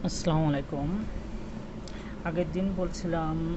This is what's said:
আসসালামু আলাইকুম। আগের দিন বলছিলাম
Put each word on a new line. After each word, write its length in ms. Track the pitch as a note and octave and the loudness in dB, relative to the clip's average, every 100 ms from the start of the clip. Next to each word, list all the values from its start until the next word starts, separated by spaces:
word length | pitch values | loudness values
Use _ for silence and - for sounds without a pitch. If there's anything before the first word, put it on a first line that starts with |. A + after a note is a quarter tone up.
| - | 0
আসসালামু 360 | - F3+ D#3 D#3 | 2 4 6 6
আলাইকুম। 380 | C#3+ - C#3+ D3 G3+ G#3+ - - - - - - - - - - - F3 | 4 0 -2 0 0 0 -4 -4 -6 -6 -6 -8 -8 -8 -8 -8 -4 -2
আগের 200 | E3 E3+ | 0 0
দিন 140 | F#3 F#3+ F#3 | 2 0 2
বলছিলাম 580 | F3 - F3 E3+ D#3+ D#3+ D#3+ | 0 0 0 0 0 0 0